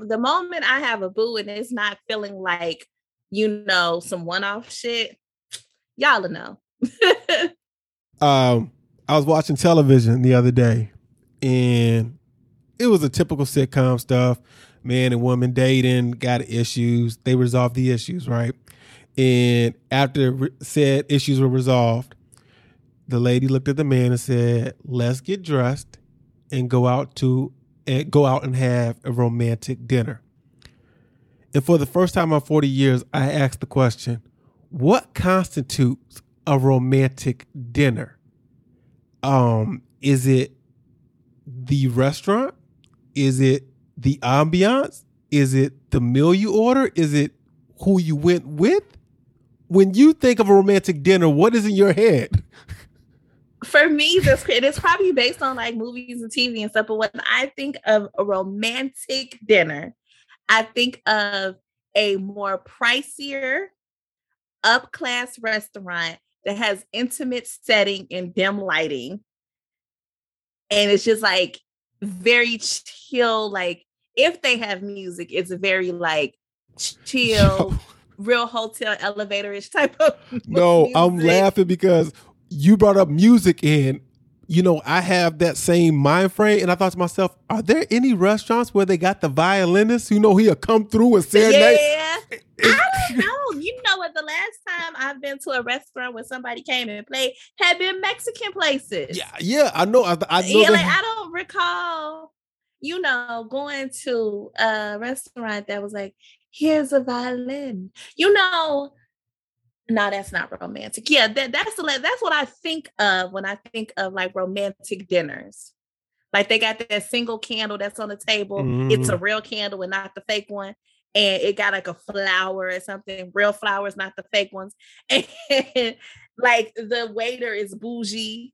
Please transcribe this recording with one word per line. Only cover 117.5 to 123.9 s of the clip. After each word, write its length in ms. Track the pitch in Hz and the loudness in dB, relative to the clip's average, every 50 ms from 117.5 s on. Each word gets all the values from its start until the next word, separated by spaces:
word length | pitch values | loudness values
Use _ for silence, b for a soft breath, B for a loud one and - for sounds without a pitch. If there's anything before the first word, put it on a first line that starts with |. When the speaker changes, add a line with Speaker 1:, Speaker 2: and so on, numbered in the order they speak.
| 233 214 220 214 208 202 | -10 -8 -8 -8 -8 -8
Speaker 1:
that's 220 | 202 202 - - | -10 -10 -10 -10
on 80 | 214 208 | -12 -12
the 80 | 202 | -12
table. 440 | 202 - - 220 214 202 196 202 196 135 123 120 123 131 135 | -8 -4 -4 -2 -2 -4 -6 -6 -6 -4 -4 -4 -2 0 2
It's 180 | - - - 220 | 2 2 0 0
a 40 | 190 | -4
Speaker 2:
Mm-hmm. 100 | 170 180 | -2 -2
Speaker 1:
real 160 | 202 214 220 214 | -4 -4 -4 -6
candle 400 | - 226 214 208 202 202 190 185 | -10 -10 -8 -8 -8 -8 -10 -10
and 80 | 180 | -8
not 240 | 190 196 196 190 - | -8 -8 -10 -10 -16
the 80 | 196 - | -14 -10
fake 240 | - 214 208 208 - | -8 -6 -6 -8 -8
one. 260 | 202 202 196 196 214 _ _ _ _ _ _ _ - | -12 -12 -12 -12 -16 _ _ _ _ _ _ _ -2
And 280 | 202 208 196 190 185 - | 0 0 0 0 -2 -2
it 140 | 202 196 | -2 -2
got, 160 | - 202 202 196 | -2 -2 -4 -4
like, 160 | 190 185 180 | -4 -6 -10
a 60 | 170 | -14
flower 760 | - _ - 208 202 196 190 185 185 190 190 190 190 185 185 | -14 _ -12 -8 -6 -4 -2 -2 -2 -2 -4 -6 -6 -6 -8
or 120 | 180 185 | -8 -8
something, 500 | 185 - 196 196 - - 190 190 185 180 175 | -10 -12 -14 -14 -14 -14 -14 -14 -14 -8 -4
real 180 | 196 202 208 202 | 0 0 0 0
flowers, 440 | 208 - 208 196 202 202 202 | -2 -4 -6 -4 -4 -6 -8